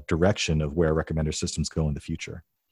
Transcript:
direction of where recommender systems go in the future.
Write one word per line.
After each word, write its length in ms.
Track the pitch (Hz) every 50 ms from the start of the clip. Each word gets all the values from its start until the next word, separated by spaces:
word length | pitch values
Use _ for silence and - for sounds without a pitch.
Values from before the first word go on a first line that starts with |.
| - -
direction 520 | 90 80 90 95 - - - - 80 76
of 140 | 76 71 73
where 220 | 85 85 78 78
recommender 380 | 80 78 - 80 80 78 78 78
systems 360 | - - 87 - 80 73 -
go 180 | - 82 78 76
in 60 | 71
the 80 | -
future. 420 | - - 82 - - - - 87 - _ _ _ _ _